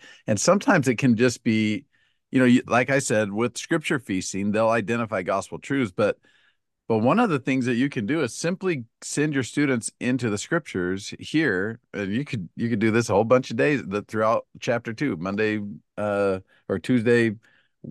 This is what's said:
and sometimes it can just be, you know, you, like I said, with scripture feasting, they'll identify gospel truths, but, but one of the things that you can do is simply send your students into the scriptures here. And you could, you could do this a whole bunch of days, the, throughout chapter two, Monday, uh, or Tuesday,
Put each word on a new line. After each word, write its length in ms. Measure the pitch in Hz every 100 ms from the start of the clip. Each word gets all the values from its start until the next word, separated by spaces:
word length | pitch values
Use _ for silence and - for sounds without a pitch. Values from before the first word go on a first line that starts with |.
| - - -
and 120 | 104
sometimes 500 | - 196 233 196 131
it 80 | 113
can 200 | 135 110
just 260 | 123 117
be, 440 | - 110 107 107 - _ _ _ _
you 80 | 131
know, 60 |
you, 180 | 127 123 -
like 240 | 113 127
I 80 | 139
said, 340 | 131 110 107
with 240 | 101 120 -
scripture 420 | - 170 - 151
feasting, 540 | - 92 87 95 101
they'll 160 | 104 110
identify 540 | 117 101 117 113 104
gospel 360 | 92 98 95 82
truths, 320 | - 139 117
but, 280 | - 104 - _ _ _ _ _ _ _
but 120 | 113
one 200 | 117 185
of 120 | 240
the 80 | 147
things 260 | 131 135
that 120 | 123 120
you 120 | 139
can 160 | 139
do 160 | 101 151
is 120 | 165 -
simply 480 | 160 185 190 165 117 _
send 320 | - - 151
your 100 | 139
students 480 | 120 - 143 123 - -
into 280 | 113 127 120
the 80 | 101
scriptures 800 | - 165 - 98 90 95 101 -
here. 600 | - 151 156 92 101 113 _
And 180 | - 98
you 140 | 107 143
could, 240 | 120 85 -
you 120 | 117
could 120 | 117
do 100 | 110
this 180 | 110 113
a 60 |
whole 100 | 98
bunch 260 | 113 127 127
of 60 | 113
days, 260 | 143 143 85
the, 160 | 101
throughout 440 | - 98 107 113 - -
chapter 320 | - 120 117
two, 240 | 110 147 92
Monday, 440 | 90 101 107 107 104 - _ -
uh, 440 | 104 101 101 95 - _ _
or 100 | 95
Tuesday, 580 | - 123 113 120 113 107 _ _ _ _ -